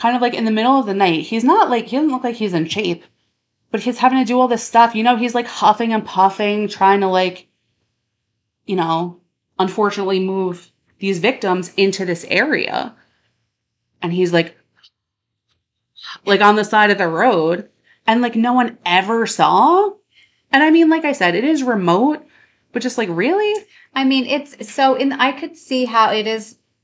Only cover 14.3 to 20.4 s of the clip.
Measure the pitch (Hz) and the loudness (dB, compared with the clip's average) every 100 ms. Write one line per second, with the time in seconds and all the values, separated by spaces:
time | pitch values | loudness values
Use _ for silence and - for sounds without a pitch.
14.3 | 170 165 _ _ _ _ _ _ _ _ | 2 0 _ _ _ _ _ _ _ _
15.3 | _ _ _ _ _ _ _ - - - | _ _ _ _ _ _ _ -20 -8 0
16.3 | 196 208 208 208 214 208 196 175 165 247 | 4 4 4 2 2 2 2 0 0 2
17.3 | 185 160 185 - _ _ _ - 226 240 | 2 0 -2 -8 _ _ _ -2 0 0
18.3 | 226 240 254 233 - 175 180 196 226 226 | 0 0 2 0 -4 -2 0 0 -2 -2
19.3 | - 156 180 277 370 415 - _ _ _ | 0 2 4 4 4 2 -4 _ _ _
20.3 | _ | _